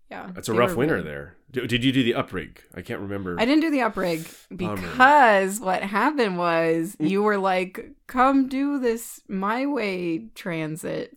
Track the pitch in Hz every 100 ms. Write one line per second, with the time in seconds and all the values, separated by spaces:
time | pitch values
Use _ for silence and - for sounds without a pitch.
0 | _ 190 185 180 - 110 120 90 151 113
1 | 76 71 71 - _ 127 120 120 131 131
2 | 117 135 - 92 73 - _ 87 92 117
3 | 101 101 92 175 233 311 320 285 226 196
4 | 185 165 165 - _ 185 190 196 - 254
5 | 262 302 240 202 190 202 185 175 196 202
6 | 262 294 214 175 175 165 165 165 165 -
7 | 156 196 208 202 190 185 185 220 - -
8 | - 254 262 277 262 262 277 285 247 226
9 | - - - 190 202 240 285 285 208 180
10 | 170 165 220 - 196 160 156 156 - 156
11 | -